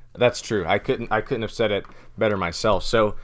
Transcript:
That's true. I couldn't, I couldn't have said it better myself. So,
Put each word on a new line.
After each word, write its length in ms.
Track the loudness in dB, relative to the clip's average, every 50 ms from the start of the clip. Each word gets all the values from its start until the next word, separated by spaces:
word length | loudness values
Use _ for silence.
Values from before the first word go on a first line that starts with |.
| -20 -20 -2
That's 240 | 2 2 2 2 0
true. 240 | -4 -2 -2 -2 2
I 140 | 2 2 2
couldn't, 320 | 2 0 -2 -2 -2 -2
I 100 | -2 -2 -2
couldn't 200 | -2 -4 -4 -4
have 80 | -4
said 220 | -2 -2 0 0 0
it 120 | -2 -4 -6 -12 -20 -20 -18 -6
better 200 | -2 0 0 0
myself. 480 | 0 -2 -4 -4 -2 0 2 2 2 2
So, 320 | 2 2 4 4 2 0 -4